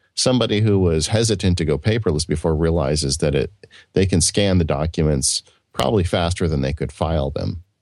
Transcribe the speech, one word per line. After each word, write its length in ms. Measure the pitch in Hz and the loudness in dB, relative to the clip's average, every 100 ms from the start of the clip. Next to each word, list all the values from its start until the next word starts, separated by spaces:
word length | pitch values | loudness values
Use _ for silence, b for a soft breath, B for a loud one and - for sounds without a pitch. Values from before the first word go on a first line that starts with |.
| _ | _
somebody 460 | - - 127 110 104 | -4 0 2 2 2
who 200 | 110 98 | 2 4
was 260 | 92 80 78 | 4 2 0
hesitant 500 | 107 113 101 95 87 | 0 2 0 0 0
to 60 | |
go 140 | 76 71 | 0 0
paperless 480 | 107 113 107 76 76 | 0 0 0 -2 -2
before 280 | 80 85 | -2 0
realizes 640 | 78 82 85 69 76 71 69 | 0 0 0 0 -2 -2 -2
that 180 | 76 69 | 0 0
it, 160 | - - - b b | -2 -8 -20 b b
they 120 | - | 0
can 160 | 95 90 | 2 2
scan 380 | 82 - 101 92 | 0 2 2 2
the 60 | |
documents 800 | 80 71 78 82 78 71 69 - - b b | 2 0 -2 0 0 0 -2 -4 -8 b b
probably 300 | - 127 113 | -4 0 0
faster 460 | 87 98 85 92 87 | 0 0 0 0 -2
than 120 | 76 | 0
they 120 | 67 | -2
could 180 | 71 65 | -4 -6
file 400 | - 78 80 69 | -4 -2 -2 -2
them. 320 | 71 - 90 - _ | -4 -6 -8 -12 _